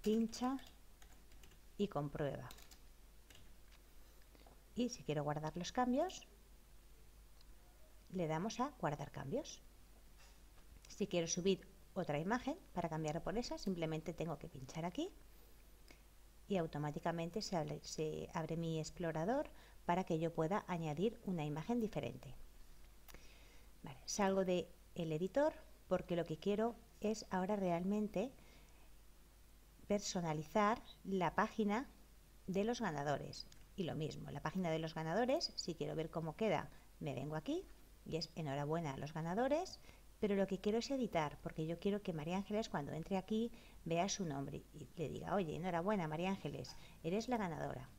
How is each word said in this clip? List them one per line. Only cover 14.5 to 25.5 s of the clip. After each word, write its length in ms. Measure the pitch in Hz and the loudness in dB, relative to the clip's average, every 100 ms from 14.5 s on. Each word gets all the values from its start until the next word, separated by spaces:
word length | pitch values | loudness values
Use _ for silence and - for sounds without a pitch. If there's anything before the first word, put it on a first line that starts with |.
| 139 131 - | -10 -6 -2
aquí 260 | 170 226 359 - - - - - - - - - - - - - - | -2 0 -2 -4 -18 -18 -18 -18 -20 -20 -18 -18 -20 -20 -20 -20 0
y 100 | 190 | 2
automáticamente 840 | 160 147 151 147 170 170 165 214 | 2 0 -2 0 0 0 -2 -2
se 140 | 202 180 | 0 0
abre, 240 | 151 151 | 0 -4
se 480 | - - 156 156 - | -6 -2 -2 -2 -4
abre 240 | 170 160 165 | -2 0 0
mi 220 | 165 160 | 0 0
explorador 720 | 160 - 170 156 170 269 311 - - - - | -2 -2 0 2 2 2 0 -8 -18 -8 2
para 180 | 175 | 2
que 160 | 190 165 | 4 2
yo 120 | 165 | 2
pueda 320 | 165 160 202 - | 2 4 4 2
añadir 520 | 175 160 147 214 220 | -2 0 2 2 2
una 200 | - 175 | -2 0
imagen 360 | 147 147 156 240 | 2 0 2 2
diferente. 560 | 220 156 120 127 135 - - - - - - - - - - - - - - - | 2 0 -2 -4 -10 -10 -12 -12 -16 -14 -16 -16 -14 -14 -14 -16 -16 -18 -18 -14
Vale, 160 | - 135 | -12 -12
salgo 400 | - - 196 196 | -6 4 6 6
de 240 | 185 180 - - - | 6 4 2 -8 -10
el 160 | - 165 | -2 0
editor 420 | 156 185 269 302 | 2 4 6 4